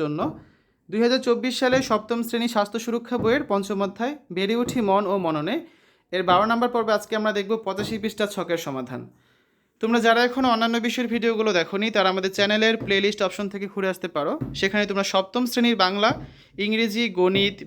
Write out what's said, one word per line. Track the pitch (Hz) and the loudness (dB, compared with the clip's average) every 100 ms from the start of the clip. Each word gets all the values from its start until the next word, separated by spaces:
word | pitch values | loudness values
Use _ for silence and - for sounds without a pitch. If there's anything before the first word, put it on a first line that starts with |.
জন্য। | 156 151 262 - - _ _ _ _ | -4 -2 -4 -6 -16 _ _ _ _
দুই | 202 240 | 0 2
হাজার | 262 262 | 2 0
চব্বিশ | 233 247 247 | 0 0 0
সালে | 262 262 - | 2 2 2
সপ্তম | 214 214 233 233 | -2 -2 -4 -2
শ্রেণী | 233 233 226 | -2 -2 0
স্বাস্থ্য | 208 226 226 | -2 -4 -4
সুরক্ষা | 233 233 247 | -6 -4 -2
বইয়ের | 214 269 285 | 0 0 0
পঞ্চম | 202 196 202 196 | -2 -2 -4 -4
অধ্যায় | 196 240 302 - 180 | -4 -6 -6 -10 -6
বেড়ে | 196 233 | -2 0
উঠি | 240 254 208 | 0 0 2
মন | 196 202 | 2 2
ও | 196 170 | -2 -2
মননে | 156 156 294 - _ _ _ _ | -2 -2 -4 -8 _ _ _ _
এর | 180 180 | 2 6
বারো | 185 220 | 6 6
নম্বর | 233 240 240 | 4 2 2
পর্বে | 220 208 | 2 0
আজকে | 208 220 | 0 0
আমরা | 214 202 | 0 0
দেখব | 190 226 208 | 0 -2 -2
পঁচাশি | 190 208 220 | -4 -4 -4
পৃষ্ঠার | 214 - 208 202 | -4 -2 -2 -2
ছকের | 170 165 156 | -2 -2 -4
সমাধান। | 131 123 123 123 - _ _ _ _ _ _ | -6 -8 -10 -12 -18 _ _ _ _ _ _
তোমরা | 220 233 220 | 0 4 4
যারা | 226 240 | 4 2
এখনও | 247 254 226 | 2 0 2
অন্যান্য | 226 233 233 | 0 0 -2
বিষয়ের | 233 233 233 | -2 -2 0
ভিডিওগুলো | 226 226 220 180 | 0 0 2 2
দেখোনি, | 160 196 220 208 | 0 -2 0 2
তারা | 190 | 2
আমাদের | 190 185 190 | 2 -2 0
চ্যানেলের | 202 214 220 226 208 | 2 4 2 2 0
প্লেলিস্ট | 196 202 208 190 | 0 0 0 -4
অপশন | - 202 | -4 -8
থেকে | 196 196 202 | -6 -8 -4
ঘুরে | 190 | -4
আসতে | 185 180 156 | -4 -6 -4
পারো। | 151 285 - 139 | -4 -4 -6 -4
সেখানে | 190 208 202 | -2 0 0
তোমরা | 196 196 | -2 0
সপ্তম | 196 190 247 247 | 0 0 -2 -2
শ্রেণীর | 247 240 226 185 | 2 2 4 2
বাংলা, | 202 214 - - - - - 208 | 4 0 0 -8 -18 -20 -6 -2
ইংরেজি, | 220 226 208 233 180 | 0 0 0 -2 2
গণিত, | 185 196 202 202 | 2 4 2 -2